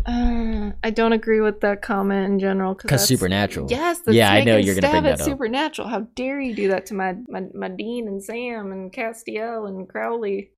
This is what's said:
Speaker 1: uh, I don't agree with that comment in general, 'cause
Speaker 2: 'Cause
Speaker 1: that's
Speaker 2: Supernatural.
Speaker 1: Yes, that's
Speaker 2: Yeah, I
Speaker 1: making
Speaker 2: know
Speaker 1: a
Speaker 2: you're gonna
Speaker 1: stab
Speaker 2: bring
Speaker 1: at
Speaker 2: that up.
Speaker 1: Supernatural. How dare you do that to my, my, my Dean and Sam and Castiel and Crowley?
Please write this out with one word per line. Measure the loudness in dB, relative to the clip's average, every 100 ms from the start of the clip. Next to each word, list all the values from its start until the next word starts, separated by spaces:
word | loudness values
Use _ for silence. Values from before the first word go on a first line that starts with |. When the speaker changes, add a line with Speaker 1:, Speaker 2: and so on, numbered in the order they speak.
| -2
Speaker 1:
uh, | 2 2 2 -2 -2 -4 -4
I | -2
don't | 2 4
agree | 4 4 4
with | 4 2
that | 0 0
comment | -2 0 2 2 2
in | 2
general, | 2 0 0
'cause | -2 2
Speaker 2:
'Cause | 2
Speaker 1:
that's | 4
Speaker 2:
Supernatural. | 2 2 2 0 -2 -2
Speaker 1:
Yes, | 0 0 0
that's | 4 6
Speaker 2:
Yeah, | 6
I | 4
Speaker 1:
making | 4
Speaker 2:
know | 4
Speaker 1:
a |
Speaker 2:
you're | 4
gonna | 4 4
Speaker 1:
stab | 4
Speaker 2:
bring | 2
Speaker 1:
at | 2
Speaker 2:
that |
up. | 0
Speaker 1:
Supernatural. | -2 -2 -2 -2 -4 -6
How | -6 -6 -6
dare | -4 -4
you | -4
do | 0 0
that | 0 -2
to |
my, | -4 -4 -4 -8
my, | -10 -8
my | -8 -8
Dean | -8 -8 -6 -6
and | -8
Sam | -8 -8 -8 -8 -8
and | -10 -10
Castiel | -8 -8 -8 -8 -6 -6 -6 -8
and | -10 -10
Crowley? | -6 -4 -4 -4 -4 -6